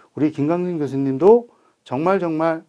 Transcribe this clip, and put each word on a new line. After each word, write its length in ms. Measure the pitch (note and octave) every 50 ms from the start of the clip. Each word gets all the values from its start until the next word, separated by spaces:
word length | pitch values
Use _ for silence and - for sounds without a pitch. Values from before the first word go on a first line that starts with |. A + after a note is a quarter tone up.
| - _ -
우리 160 | B2 C#3+ D3+
김강준 480 | D3+ C3+ C#3 D3+ E3+ F3 F3+ F3+ F3 D#3
교수님도 720 | D3 B2+ C3+ C3+ C#3 C3+ C3 C3 E3 G3+ A#3 A#3+ A#3 - _ _ _ _ _ _ _
정말 360 | - B2+ C3 D#3+ F3+ G3 F#3+
정말 420 | F3 E3 D#3 D#3 D#3+ E3 D#3+ E3 -